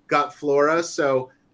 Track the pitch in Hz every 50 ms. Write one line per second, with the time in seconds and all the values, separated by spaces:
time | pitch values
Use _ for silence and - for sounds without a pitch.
0 | _ - 156 147 143 - - - 151 147 139 143 143 151 160 170 170 170 - -
1 | 156 139 135 131 131 - _ _ _ _